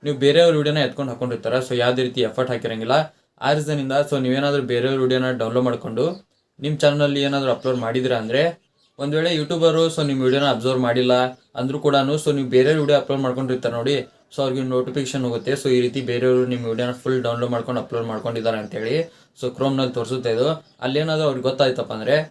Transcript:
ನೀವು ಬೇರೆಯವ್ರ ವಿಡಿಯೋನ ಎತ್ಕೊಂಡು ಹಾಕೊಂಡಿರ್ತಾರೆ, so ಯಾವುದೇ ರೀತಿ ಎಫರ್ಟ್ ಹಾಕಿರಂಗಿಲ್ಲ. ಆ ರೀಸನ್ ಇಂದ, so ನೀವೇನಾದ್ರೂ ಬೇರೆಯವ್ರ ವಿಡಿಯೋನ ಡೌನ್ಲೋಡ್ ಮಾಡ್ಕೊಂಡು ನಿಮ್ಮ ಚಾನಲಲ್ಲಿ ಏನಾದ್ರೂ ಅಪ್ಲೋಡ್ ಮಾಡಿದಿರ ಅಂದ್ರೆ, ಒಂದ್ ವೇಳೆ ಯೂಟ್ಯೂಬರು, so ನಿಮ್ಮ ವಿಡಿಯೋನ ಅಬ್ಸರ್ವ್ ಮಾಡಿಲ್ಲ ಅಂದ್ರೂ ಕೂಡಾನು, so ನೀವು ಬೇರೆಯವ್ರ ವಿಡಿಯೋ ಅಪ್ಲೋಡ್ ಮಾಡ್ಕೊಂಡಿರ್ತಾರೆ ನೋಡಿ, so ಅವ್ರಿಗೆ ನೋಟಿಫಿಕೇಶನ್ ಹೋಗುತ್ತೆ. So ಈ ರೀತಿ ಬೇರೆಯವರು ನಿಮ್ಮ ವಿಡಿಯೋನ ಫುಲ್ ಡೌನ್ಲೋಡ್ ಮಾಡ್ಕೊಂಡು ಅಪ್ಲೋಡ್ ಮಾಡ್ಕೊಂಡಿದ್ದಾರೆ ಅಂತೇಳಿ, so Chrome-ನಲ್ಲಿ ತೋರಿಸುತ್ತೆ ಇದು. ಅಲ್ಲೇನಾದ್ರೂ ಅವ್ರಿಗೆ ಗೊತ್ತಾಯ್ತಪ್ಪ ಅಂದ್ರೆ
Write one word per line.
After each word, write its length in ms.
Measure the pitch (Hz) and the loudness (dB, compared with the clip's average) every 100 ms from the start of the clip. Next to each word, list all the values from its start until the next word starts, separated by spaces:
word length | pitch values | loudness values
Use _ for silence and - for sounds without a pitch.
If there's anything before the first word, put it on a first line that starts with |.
| 143 | -4
ನೀವು 100 | 139 | 2
ಬೇರೆಯವ್ರ 300 | 139 151 170 156 | 4 6 6 4
ವಿಡಿಯೋನ 200 | 147 151 131 | 2 0 0
ಎತ್ಕೊಂಡು 240 | - 135 | -2 -8
ಹಾಕೊಂಡಿರ್ತಾರೆ, 460 | 117 123 117 117 123 127 | -4 -4 -4 -2 -2 -2
so 60 | 123 | 0
ಯಾವುದೇ 200 | 120 127 127 | 0 2 -2
ರೀತಿ 140 | 127 113 | 0 -2
ಎಫರ್ಟ್ 220 | 120 127 | 0 -2
ಹಾಕಿರಂಗಿಲ್ಲ. 420 | 120 113 110 113 139 156 _ _ _ | -2 -4 -6 0 0 0 _ _ _
ಆ 100 | 127 151 | -2 0
ರೀಸನ್ 240 | 147 147 | 0 -4
ಇಂದ, 140 | 135 135 143 | -2 0 0
so 100 | 143 127 | 0 0
ನೀವೇನಾದ್ರೂ 380 | 131 143 143 123 | 0 0 0 0
ಬೇರೆಯವ್ರ 280 | 120 127 135 | 0 0 0
ವಿಡಿಯೋನ 260 | 131 127 127 123 | 2 2 0 -2
ಡೌನ್ಲೋಡ್ 240 | 113 120 127 | -2 0 0
ಮಾಡ್ಕೊಂಡು 380 | 117 - 113 151 185 _ _ _ _ 143 | -2 -6 -2 -4 -4 _ _ _ _ -6
ನಿಮ್ಮ 100 | 151 | 0
ಚಾನಲಲ್ಲಿ 380 | 147 147 147 143 139 | 2 2 0 2 0
ಏನಾದ್ರೂ 240 | 139 135 117 | 0 0 0
ಅಪ್ಲೋಡ್ 240 | 135 123 117 | 0 -2 -2
ಮಾಡಿದಿರ 300 | 123 127 120 | -2 0 -2
ಅಂದ್ರೆ, 200 | 110 127 165 170 _ _ _ _ | 0 0 0 -2 _ _ _ _
ಒಂದ್ 120 | 139 151 | -4 0
ವೇಳೆ 120 | 165 165 | 0 0
ಯೂಟ್ಯೂಬರು, 460 | 147 175 165 160 165 160 | -2 2 4 4 2 0
so 120 | 147 | -2
ನಿಮ್ಮ 120 | 135 127 | 2 2
ವಿಡಿಯೋನ 220 | 135 143 120 | 2 2 0
ಅಬ್ಸರ್ವ್ 280 | 123 131 123 | 0 0 2
ಮಾಡಿಲ್ಲ 240 | 120 123 123 127 127 _ - | 2 4 4 2 -4 _ -8
ಅಂದ್ರೂ 180 | 127 143 147 | -6 0 2
ಕೂಡಾನು, 300 | 139 135 151 151 | 2 2 0 0
so 40 | 143 | -2
ನೀವು 120 | 131 127 | 2 4
ಬೇರೆಯವ್ರ 240 | 131 156 | 4 4
ವಿಡಿಯೋ 160 | 147 147 | 4 2
ಅಪ್ಲೋಡ್ 220 | - 139 135 | 2 -2 -2
ಮಾಡ್ಕೊಂಡಿರ್ತಾರೆ 480 | 127 135 127 117 120 | -2 -2 -2 -2 -2
ನೋಡಿ, 180 | 123 143 123 _ _ | -2 -2 -4 _ _
so 40 | - | -4
ಅವ್ರಿಗೆ 260 | 135 131 131 127 | -2 -2 -2 -2
ನೋಟಿಫಿಕೇಶನ್ 500 | 127 127 131 139 127 | -2 -4 -4 -2 -2
ಹೋಗುತ್ತೆ. 220 | 117 117 135 | -2 -2 -2
So 40 | 139 127 | 2 2
ಈ 40 | 123 | 2
ರೀತಿ 120 | 123 123 | -2 -4
ಬೇರೆಯವರು 340 | 120 127 127 127 | 0 4 4 2
ನಿಮ್ಮ 120 | 123 117 | 0 -2
ವಿಡಿಯೋನ 200 | 113 123 123 | -2 -2 -2
ಫುಲ್ 180 | - 131 117 | -2 0 0
ಡೌನ್ಲೋಡ್ 260 | 117 120 120 | -2 -2 -2
ಮಾಡ್ಕೊಂಡು 260 | 113 123 - | -2 -4 -4
ಅಪ್ಲೋಡ್ 220 | 120 113 | -6 -4
ಮಾಡ್ಕೊಂಡಿದ್ದಾರೆ 460 | 110 117 113 110 110 | -6 -4 -2 -2 -2
ಅಂತೇಳಿ, 320 | 107 - 110 147 165 - _ _ | -4 -6 -2 -2 -4 -8 _ _
so 80 | 127 123 | -8 -2
Chrome-ನಲ್ಲಿ 360 | 135 135 131 123 | -2 0 -2 -2
ತೋರಿಸುತ್ತೆ 340 | 113 127 120 113 | -4 -4 -2 0
ಇದು. 100 | 139 156 - _ 127 | 0 -2 -8 _ -4
ಅಲ್ಲೇನಾದ್ರೂ 420 | 139 156 156 156 | -2 0 0 0
ಅವ್ರಿಗೆ 180 | 127 127 | 0 -2
ಗೊತ್ತಾಯ್ತಪ್ಪ 440 | 131 135 131 117 110 | 2 2 2 -6 -6
ಅಂದ್ರೆ 180 | 110 147 156 | 0 0 0